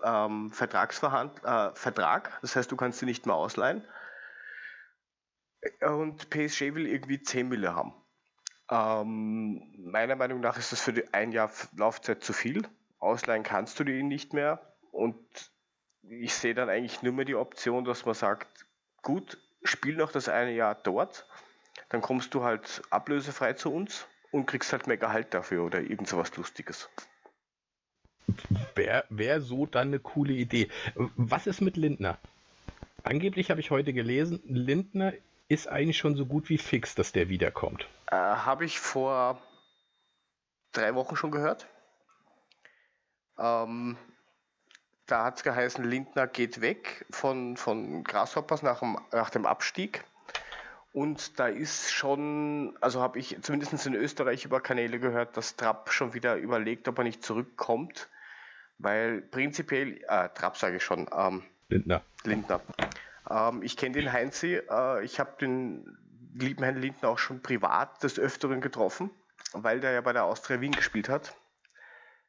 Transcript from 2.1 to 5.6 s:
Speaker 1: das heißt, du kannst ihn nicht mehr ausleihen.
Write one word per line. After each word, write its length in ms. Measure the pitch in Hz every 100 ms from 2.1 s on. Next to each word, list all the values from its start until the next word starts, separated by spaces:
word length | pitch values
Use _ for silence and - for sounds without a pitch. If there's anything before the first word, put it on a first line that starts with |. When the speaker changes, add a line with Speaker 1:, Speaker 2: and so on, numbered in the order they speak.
| 147 - -
Speaker 1:
das 160 | 123 131
heißt, 160 | 123
du 60 | 131
kannst 240 | 127 123
ihn 60 | 127
nicht 180 | 120 -
mehr 100 | 85
ausleihen. 480 | 92 - 123 196 208 - - - - - - - - - - _ _ _ _ _ _ -